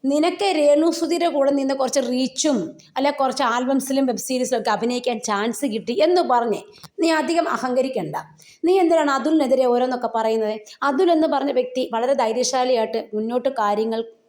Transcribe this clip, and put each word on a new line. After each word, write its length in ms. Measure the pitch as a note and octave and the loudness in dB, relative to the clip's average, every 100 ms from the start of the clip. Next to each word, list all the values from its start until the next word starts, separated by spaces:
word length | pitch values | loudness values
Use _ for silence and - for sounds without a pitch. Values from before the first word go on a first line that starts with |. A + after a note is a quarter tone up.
നിനക്ക് 440 | C4+ C#4+ E4 F4 G4+ D#4+ | 0 0 0 0 0 2
രേണു 320 | D4 D4 E4 | 4 6 4
സുധിയുടെ 360 | - E4 E4+ E4+ | 2 -2 0 0
കൂടെ 220 | C#4+ C4+ | 2 2
നിന്ന് 240 | C#4+ C4+ C4+ | 2 0 0
കുറച്ച് 260 | C4 C#4+ | 0 0
റീച്ചും 560 | B3 B3+ C4 - D#4 B3+ E3 - - | 0 -2 -2 0 0 0 -2 -10 -10
അല്ലെ 180 | - C#4 | -2 -2
കുറച്ച് 320 | C#4+ C4+ C4 | 0 -2 0
ആൽബംസിലും 640 | B3+ A#3+ B3+ C4+ - C4+ C4+ | -2 0 0 -2 0 0 0
വെബ് 180 | G#3 - | -2 -4
സീരീസിലും 340 | B3+ B3 A#3+ | -4 0 -2
ഒക്കെ 120 | A3+ | 0
അഭിനയിക്കാൻ 460 | G#3+ A#3 B3 B3 A3+ | -2 -2 -2 -4 -6
ചാൻസ് 460 | G#3+ G3+ A3 A3+ C#4 | -4 -2 -2 -2 -4
കിട്ടി 280 | G#3+ F3 B3 | -4 -4 2
എന്ന് 180 | D#4 F4+ | 4 4
പറഞ്ഞ് 380 | B3+ B3 A#3 F#3+ - - - - | 2 2 2 -4 -6 -20 -20 -2
നീ 100 | E4 | 0
അധികം 340 | D#4+ C4+ E4+ E4 | 0 0 0 -2
അഹങ്കരിക്കണ്ട. 680 | A#3+ B3+ B3 C4 A3+ D#3+ D3+ - - - - | -4 -2 -2 0 -2 -6 -8 -12 -20 -20 -4
നീ 100 | D#4+ F#4 | 2 4
എന്തിനാണ് 320 | E4+ D#4+ D4 | 4 4 2
അതുലിനെതിരെ 540 | C4+ C#4 D#4+ C4+ C4 C4 | 0 2 2 2 2 4
ഓരോന്നൊക്കെ 440 | A#3+ C4 B3+ A#3+ | 2 0 -2 -4
പറയുന്നത്? 420 | A3+ A3 A3+ G#3+ G#3+ G#3+ - | -2 0 0 -2 -4 -12 -4
അതുൽ 260 | C#4 C4+ F4+ | -2 2 2
എന്ന് 160 | E4 D#4 | 4 2
പറഞ്ഞ 240 | C#4 C#4+ | 0 0
വ്യക്തി 320 | B3+ B3+ B3+ B3+ | -2 -2 -4 -4
വളരെ 240 | A3+ B3 C#4 | -2 0 0
ധൈര്യശാലിയായിട്ട് 840 | A3 A3+ B3+ C4 B3+ B3 A3 A#3 - | 0 0 -2 0 0 0 0 -4 -6
മുന്നോട്ട് 380 | G#3+ A3 B3 B3+ C4 | -6 -2 -2 -2 -2
കാര്യങ്ങൾ 440 | G#3 G#3 A3 A3+ A3+ - | -2 0 -2 -4 -8 -14